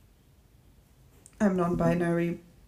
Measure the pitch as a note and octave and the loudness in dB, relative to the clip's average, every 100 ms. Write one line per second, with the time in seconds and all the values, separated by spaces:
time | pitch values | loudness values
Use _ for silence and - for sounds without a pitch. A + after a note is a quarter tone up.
0 | - _ _ _ _ _ - - - - | -20 _ _ _ _ _ -20 -20 -20 -20
1 | - - - - G#3 F#3 E3+ F3 E3 F3 | -20 -20 -16 -2 0 0 0 0 0 0
2 | E3+ E3+ E3+ E3+ - - | 0 0 -2 -6 -12 -20